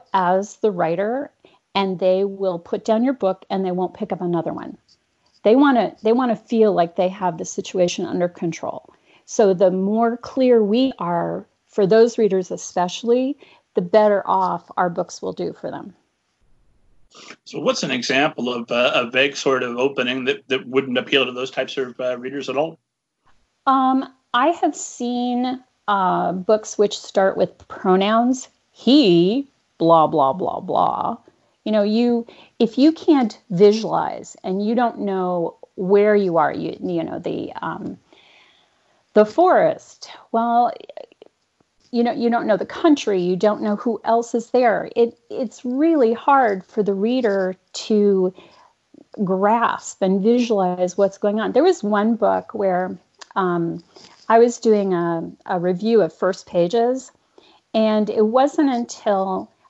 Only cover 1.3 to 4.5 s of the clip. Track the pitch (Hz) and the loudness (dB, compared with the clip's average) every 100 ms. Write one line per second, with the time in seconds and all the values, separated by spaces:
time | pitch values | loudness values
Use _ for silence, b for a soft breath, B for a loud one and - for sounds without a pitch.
1.3 | _ b b _ 196 190 180 185 185 202 | _ b b _ -4 -2 0 0 2 0
2.3 | 196 190 170 - - - 220 254 262 190 | -4 -4 -6 -6 -6 -2 0 0 0 -2
3.3 | 190 - 196 190 180 180 - 214 185 180 | -4 -6 -4 -4 -2 -4 -6 -8 -6 -4
4.3 | 175 160 | -2 -4